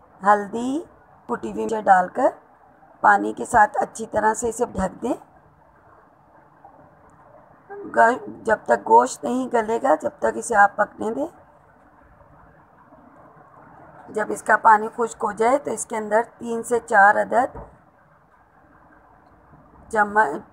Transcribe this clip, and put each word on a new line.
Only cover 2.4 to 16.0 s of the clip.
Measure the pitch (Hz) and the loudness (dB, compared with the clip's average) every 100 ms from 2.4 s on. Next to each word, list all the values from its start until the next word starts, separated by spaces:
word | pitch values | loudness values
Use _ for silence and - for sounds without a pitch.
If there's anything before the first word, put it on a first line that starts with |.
| _ _ _ _ - _ | _ _ _ _ -20 _
पानी | 214 202 208 | 4 4 0
के | 220 226 | -6 0
साथ | 233 208 - | 2 4 2
अच्छी | - - 220 | -6 -8 -6
तरह | 214 214 | -2 -2
से | 220 240 | -2 -6
इसे | 226 240 | -4 -6
ढक | 190 185 - | -4 -6 -6
दें। | 240 349 - _ _ _ _ _ _ _ _ _ _ _ _ _ - - - _ _ _ _ - _ _ _ 403 - | -6 -6 -8 _ _ _ _ _ _ _ _ _ _ _ _ _ -20 -20 -20 _ _ _ _ -20 _ _ _ -16 -4
ग-, | - 233 262 - 226 | 2 4 2 -8 -10
जब | 220 214 - | -4 -4 0
तक | 233 | -2
गोश्त | 220 233 254 - 247 | 4 4 4 -2 -6
नहीं | 254 254 | -6 -2
गलेगा, | 233 214 233 269 311 | -2 -2 -2 0 0
जब | - - | -2 -4
तक | 226 214 | -4 -4
इसे | 220 214 | -2 2
आप | 202 - | 2 2
पकने | 208 - 214 | -6 -4 -6
दें। | 254 320 - _ _ _ _ _ _ _ _ _ - - _ _ _ _ - - - - - - - - - - - - | -6 -8 -10 _ _ _ _ _ _ _ _ _ -20 -20 _ _ _ _ -20 -20 -20 -20 -20 -20 -20 -20 -20 -20 -20 -12
जब | 214 214 | -8 -8
इसका | 202 - 214 | -6 0 4
पानी | 226 214 220 | 6 4 2
खुश्क | - 226 - | -6 -6 -4
हो | 220 | -8
जाए | 202 226 277 | 0 0 0
तो | 277 | -2
इसके | 220 - | -8 -8
अंदर | 226 | -8